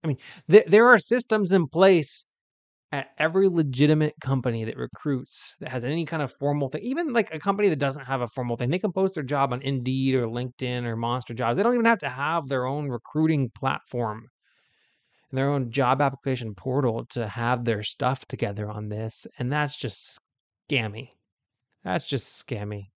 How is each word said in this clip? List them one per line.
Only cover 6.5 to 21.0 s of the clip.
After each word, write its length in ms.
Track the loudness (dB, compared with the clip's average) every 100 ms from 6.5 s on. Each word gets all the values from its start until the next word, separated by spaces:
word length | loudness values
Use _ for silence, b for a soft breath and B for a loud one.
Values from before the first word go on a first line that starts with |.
| 0 -2
thing, 140 | -4
even, 300 | -6 -4 0
like, 200 | 0 -2
a 60 | -4
company 300 | -4 2 2
that 100 | 2
doesn't 260 | -2 -2
have 160 | -6 -4
a 80 | -4
formal 280 | -4 -4 -2
thing. 140 | 0
They 80 | 0
can 140 | -2
post 220 | 0 -2
their 80 | -2
job 300 | -4 0 0
on 100 | 0
Indeed 520 | -2 -2 -2 0 2 0
or 100 | 0
LinkedIn 580 | -4 -8 -6 -6 -4
or 120 | -4 -4
Monster 360 | -2 -4 -6
Jobs. 240 | -4 0 2
They 60 |
don't 120 | 2
even 120 | 2 2
have 120 | 2
to 100 | -2
have 400 | -4 -2 -2 -2
their 180 | -2 -2
own 220 | -2 -4
recruiting 600 | -6 -4 0 2 2 0
platform 720 | -2 -4 -4 _ -4 -4 -6 -14 _ _ _ _ _ _ _ _ _ _
and 80 | -2
their 120 | 0
own 200 | 0 -2
job 320 | 0 2 2
application 520 | 0 -2 -6 -4 -6
portal 520 | -8 -4 0 0 -2 -8
to 180 | -8 -6
have 360 | -4 -2 0
their 200 | 0 -2
stuff 400 | -4 -2 -2 -2 -6
together 420 | -4 -4 -4 -6
on 200 | -6 -6
this. 380 | -6 -6 -8 -14 -6
And 140 | -4
that's 240 | -2 -4 -6
just 420 | -10 -8 -14 -16 _ _ _ _ -2
scammy. 420 | -2 -2 -8